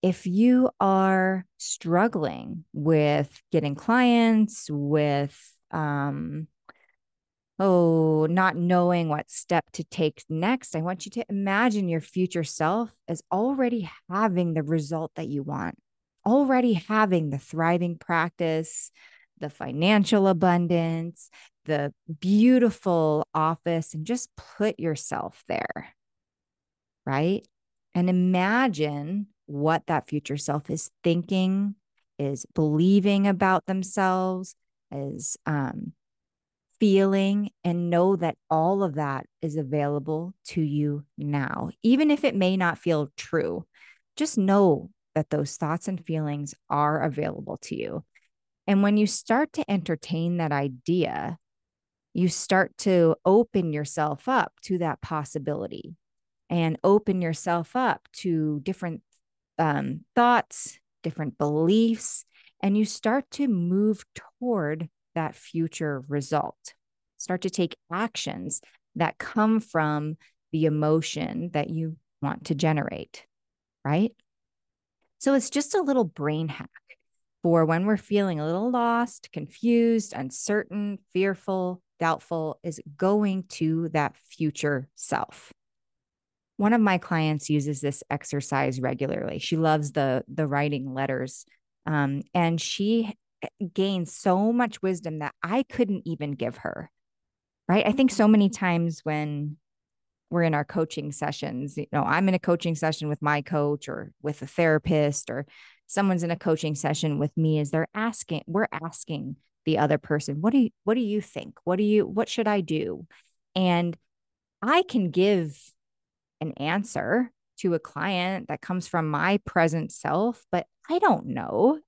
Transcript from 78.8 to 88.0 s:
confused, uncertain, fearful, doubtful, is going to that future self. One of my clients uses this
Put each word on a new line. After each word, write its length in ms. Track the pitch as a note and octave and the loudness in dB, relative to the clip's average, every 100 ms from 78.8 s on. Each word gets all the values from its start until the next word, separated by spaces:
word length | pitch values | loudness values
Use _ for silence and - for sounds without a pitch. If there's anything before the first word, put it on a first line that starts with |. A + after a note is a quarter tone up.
| A#3 A#3 A#3+ - - | 0 0 -2 -6 -14
confused, 800 | - D3 - A#3 A#3 A#3 A3+ G#3 | -12 -12 -4 2 4 4 2 -2
uncertain, 840 | - B3+ - - G#3 - G#3 G#3 G3 _ | -8 -8 -8 -2 -2 -2 -6 -6 -8 _
fearful, 720 | F3+ G3 F#3 - F#3+ F3+ F3+ _ _ | 0 0 -2 -4 -2 -2 -6 _ _
doubtful, 600 | E3 D#3 - E3 D#3 - | -2 -2 -4 -6 -4 -6
is 160 | E3+ D3+ - C#3+ | -10 -10 -14 -2
going 480 | F#3 G#3 G#3 F#3+ F3+ | 0 2 2 -2 -6
to 400 | - D#3+ D#3+ E3 | -4 0 0 -2
that 260 | D#3 C#3+ - | -2 -2 -6
future 720 | _ - D#3 - D3+ C#3 C#3 _ | _ -4 -4 -2 -2 -2 -6 _
self. 560 | - - - - - - _ _ _ _ _ _ _ _ _ - | -6 -4 -4 -10 -20 -20 _ _ _ _ _ _ _ _ _ -2
One 180 | G#3 | 2
of 80 | A#3 | 4
my 160 | G#3+ F3+ | 4 2
clients 520 | - E3 D#3 D3+ - | 0 0 0 0 0
uses 320 | D3 C#3+ C#3 | 0 0 -4
this 220 | C#3+ C#3+ | -4 -4